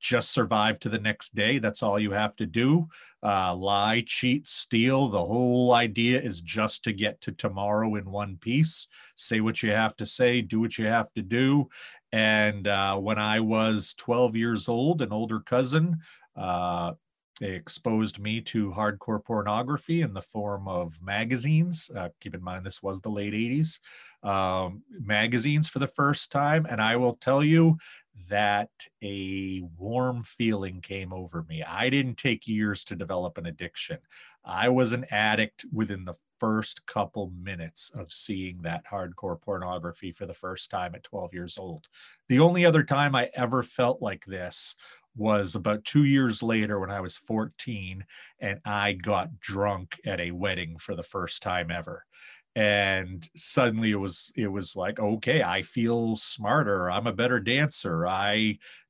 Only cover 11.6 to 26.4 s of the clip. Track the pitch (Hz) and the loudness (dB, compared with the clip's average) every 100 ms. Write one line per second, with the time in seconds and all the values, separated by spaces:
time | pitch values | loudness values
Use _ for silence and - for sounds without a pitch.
11.6 | 135 - - - - 110 110 107 107 101 | 2 -6 -20 -20 -4 2 4 6 4 2
12.6 | 101 98 98 98 101 107 107 110 110 110 | 0 2 2 0 0 0 2 2 2 2
13.6 | 110 107 - - - 117 123 113 117 110 | 2 2 -2 -8 -2 2 4 2 0 0
14.6 | 123 117 143 170 110 107 113 110 - 127 | 0 0 2 2 0 -2 -2 -4 0 0
15.6 | 131 156 175 160 - - _ - 95 87 | 2 2 2 0 -6 -20 _ -8 -4 -2
16.6 | 90 87 85 82 _ _ _ - 101 90 | 0 -2 -4 -6 _ _ _ -10 -8 -8
17.6 | - - 117 110 107 - 104 113 - 113 | -8 -6 -2 0 0 -4 -6 -6 -4 -2
18.6 | 101 92 107 101 - 107 - 107 101 110 | -2 -2 -2 -4 -4 -6 -2 -4 0 -2
19.6 | 127 143 - 165 135 95 - 107 104 98 | -2 -4 -2 0 0 -4 -10 -8 -6 -6
20.6 | 98 90 85 80 95 101 113 127 139 156 | -4 -4 -6 -8 -4 -2 -2 -2 2 2
21.6 | 175 160 - 104 87 - 101 92 90 92 | 2 -2 -8 -8 -10 -10 -14 -10 -10 -8
22.6 | 95 - 98 95 110 104 101 104 117 143 | -10 -8 -8 -8 -6 -4 -4 -2 -2 0
23.6 | 160 - - - - _ 101 98 92 92 | -2 -4 -14 -20 -20 _ -2 0 2 0
24.6 | 90 104 - 190 104 107 117 120 139 151 | -2 -6 -16 -10 0 2 2 0 2 2
25.6 | 156 - 139 - 143 143 - 139 | 0 -2 -4 0 0 0 -2 0